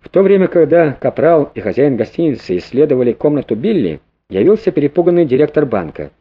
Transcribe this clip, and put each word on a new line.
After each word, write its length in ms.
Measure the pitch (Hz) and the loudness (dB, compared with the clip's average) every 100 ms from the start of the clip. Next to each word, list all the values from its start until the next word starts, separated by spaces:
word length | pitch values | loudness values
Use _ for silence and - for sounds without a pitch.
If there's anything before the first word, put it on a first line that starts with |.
В 80 | - | -2
то 140 | 175 | 0
время, 260 | 196 196 185 | 2 2 2
когда 440 | 175 151 165 160 | 2 2 2 2
капрал 580 | 127 127 - 143 170 139 | -2 -6 0 2 2 0
и 60 | - | -6
хозяин 360 | 104 92 147 120 | -6 0 0 0
гостиницы 640 | 110 - 165 117 - 90 | -4 -2 -2 -4 -4 -6
исследовали 540 | - 123 151 131 123 | -4 -2 0 2 0
комнату 440 | 110 156 147 - 110 | 0 -2 -2 -4 -4
Билли, 440 | 165 202 98 73 _ _ _ | -2 -2 -2 -6 _ _ _
явился 400 | 92 123 214 - | -2 2 2 0
перепуганный 560 | 160 143 180 175 175 160 | -2 -2 0 0 2 2
директор 400 | 127 147 151 143 | 0 0 0 -2
банка. 440 | 110 80 - 73 _ | -4 -6 -12 -14 _